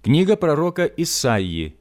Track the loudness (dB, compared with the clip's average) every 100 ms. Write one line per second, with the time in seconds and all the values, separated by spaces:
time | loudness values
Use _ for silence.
0 | 2 2 4 2 2 0 -2 -2 -4 -2
1 | -4 -2 0 0 -2 -6 -8 -12